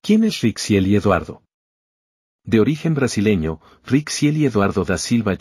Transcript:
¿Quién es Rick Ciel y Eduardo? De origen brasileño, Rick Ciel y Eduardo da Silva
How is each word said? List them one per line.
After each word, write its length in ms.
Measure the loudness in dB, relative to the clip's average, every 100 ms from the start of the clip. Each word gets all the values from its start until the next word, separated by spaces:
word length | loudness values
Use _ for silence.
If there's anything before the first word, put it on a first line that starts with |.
¿Quién 220 | 2 2
es 180 | 2 0
Rick 160 | -2 -2
Ciel 280 | 0 2 2
y 80 |
Eduardo? 480 | 2 2 0 -2 -16 _ _ _ _ _ _ _ _ _ _
De 160 | 0 2
origen 320 | 2 0 -2
brasileño, 680 | 0 -2 0 0 0 -2 -6 _ _ -2
Rick 240 | -2 -2
Ciel 260 | -2 -2 0
y 80 |
Eduardo 400 | 0 2 0 0
da 140 | -2 -4
Silva 360 | -2 -2 -2 -2